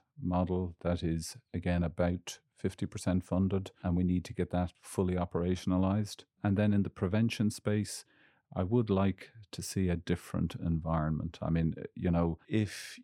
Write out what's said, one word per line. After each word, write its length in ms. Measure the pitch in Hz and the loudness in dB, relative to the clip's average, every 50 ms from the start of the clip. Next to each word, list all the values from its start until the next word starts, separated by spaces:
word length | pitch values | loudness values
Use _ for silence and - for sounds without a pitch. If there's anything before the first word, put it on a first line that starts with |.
| _ _ - - | _ _ -12 -6
model 560 | - 90 90 90 92 87 92 90 92 87 85 _ | -4 0 0 2 2 0 0 -2 -2 -4 -6 _
that 220 | - 85 87 87 | -2 -2 -2 0
is, 340 | 85 82 82 82 80 - - - _ - - | 0 0 -2 -2 -4 -6 -12 -16 _ -8 -8
again, 300 | 90 - 90 87 87 87 | -4 -2 0 0 0 0
about 560 | 78 78 - 87 87 90 90 - - - - _ _ _ | -2 0 0 0 0 0 -2 -6 -12 -16 -16 _ _ _
fifty 300 | _ - 95 - - 101 | _ -4 -4 -4 -4 -8
percent 360 | - - 101 - 95 90 92 | -6 -6 -4 0 0 0 0
funded, 480 | - - 92 92 98 92 98 95 98 - - _ - | 0 0 0 2 2 2 0 -2 -4 -6 -10 _ -2
and 100 | 90 87 | 0 2
we 80 | 90 | 2
need 220 | 92 90 90 90 85 | 2 2 2 0 -2
to 100 | - - | -4 -4
get 160 | - 90 - | -4 -2 0
that 220 | - 90 90 87 - _ | 0 0 0 -2 -4 _
fully 340 | - - - - 95 92 90 | -14 -6 -2 0 0 2 2
operationalized. 1120 | 90 87 - - 85 87 90 92 - - 95 90 92 95 95 98 107 107 104 - - - _ _ _ | 0 -2 -2 -2 0 0 0 0 0 0 0 2 2 2 2 2 0 -2 -4 -8 -16 -18 _ _ _
And 140 | - 104 98 | 0 2 2
then 160 | 104 104 104 | 4 4 4
in 100 | 104 101 | 4 2
the 80 | 95 92 | 0 0
prevention 600 | - - 101 90 101 107 113 110 - - 107 107 | -2 -2 -2 0 2 2 2 2 2 0 0 0
space, 540 | - - - 107 104 107 101 - - - - _ _ _ _ _ _ _ _ - - | 0 -2 -2 0 0 0 0 -2 -6 -14 -16 _ _ _ _ _ _ _ _ -8 -4
I 80 | 90 90 | -2 0
would 240 | 90 113 123 117 104 | 2 2 2 4 4
like 420 | 98 95 98 98 92 - - - - 113 - - | 4 4 4 2 0 -2 -8 -20 -20 -20 -18 -14
to 100 | - - | -12 -10
see 280 | - - - 101 92 90 | -8 -4 0 0 2 2
a 60 | 87 | 0
different 580 | 82 - - 92 - - - - 87 85 85 - | 0 0 -2 -2 -2 -2 -4 -2 -2 -2 -2 -4
environment. 840 | - 90 87 82 80 78 80 82 80 76 78 78 76 80 82 - - | -4 -2 0 0 0 0 0 0 0 2 0 -2 -2 -4 -6 -6 -4
I 80 | - 82 | -2 0
mean, 240 | 80 82 82 80 82 - - - - | 2 2 2 0 -2 -4 -10 -12 -8
you 160 | - 90 90 | -2 0 2
know, 280 | 85 85 85 85 82 - _ - | 2 4 2 2 0 -4 _ -2
if 500 | 107 110 107 98 - - - - - - | 0 0 0 0 -4 -10 -14 -14 -14 -10